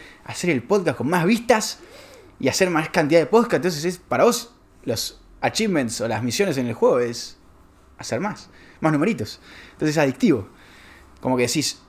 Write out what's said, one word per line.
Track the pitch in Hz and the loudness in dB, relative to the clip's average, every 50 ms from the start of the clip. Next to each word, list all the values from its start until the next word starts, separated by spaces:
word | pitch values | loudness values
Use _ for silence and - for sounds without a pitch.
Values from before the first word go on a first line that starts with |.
| - - - - - | -18 -20 -20 -18 -16
hacer | - 117 - - 175 | -14 -10 -4 -2 0
el | 151 123 - | 0 0 0
podcast | - 202 208 180 - - - | 0 0 2 2 0 -2 -2
con | 113 147 | -2 0
más | 180 180 160 | 0 2 2
vistas | 185 233 226 - - 240 220 - - - - - - - - - - - - - - - - | 2 2 2 2 2 2 2 0 -4 -8 -12 -16 -20 -20 -20 -20 -20 -20 -20 -20 -20 -10 -4
y | 127 127 | -2 0
hacer | - - 190 180 | 0 2 2 2
más | 165 156 160 - | 2 0 -2 0
cantidad | - 180 156 139 165 170 | 0 0 2 4 4 4
de | 151 | 4
podcast. | - 214 233 226 226 170 | 4 4 2 4 2 0
Entonces, | 139 135 185 165 143 156 | 0 0 0 -2 -2 -4
es, | 180 175 - | -4 -6 -6
para | - - 131 120 170 | -6 -2 2 4 4
vos, | 240 233 - - - - _ _ _ _ - - | 4 4 2 -4 -10 -18 _ _ _ _ -12 -8
los | - 113 - - - - - - - - - | -6 -4 -4 -6 -8 -10 -16 -20 -20 -10 -6
achievements | - - - - 220 208 180 151 127 113 - - 110 | -4 -4 -2 -2 -2 0 0 0 0 -2 -4 -4 -4
o | 117 | -4
las | 117 117 120 | -4 -2 -4
misiones | 120 113 - 202 190 135 135 | -2 -2 0 0 0 0 -2
en | 123 | -2
el | 120 113 | -4 -2
juego | - 233 254 160 123 | 0 2 2 2 2
es | 123 117 120 - - - - - - - - - - - _ _ _ _ - - | 0 -2 -4 -8 -12 -14 -16 -20 -20 -20 -20 -20 -20 -20 _ _ _ _ -20 -16
hacer | - - 117 120 | -10 -6 -6 -4
más, | 185 208 - - - - - - - - - - | -4 -6 -8 -10 -14 -20 -20 -20 -20 -20 -8 -4
más | - 160 156 | 0 0 2
numeritos. | 143 156 233 202 123 104 - - - - - - - - - - | 2 2 0 0 -2 -4 -8 -10 -14 -20 -20 -20 -20 -20 -18 -8
Entonces, | - 147 156 147 | -4 -4 0 2
es | 160 | 2
adictivo. | 147 135 127 - - 202 143 107 98 - - - - - - - - - - - - - - - - | 2 2 2 2 4 4 4 2 0 -6 -14 -20 -20 -20 -20 -20 -20 -20 -20 -20 -20 -20 -14 -8 -4
Como | 127 127 123 | -2 0 0
que | 123 | 0
decís | 120 - 160 135 - - - - | 0 0 -2 -2 -4 -6 -10 -14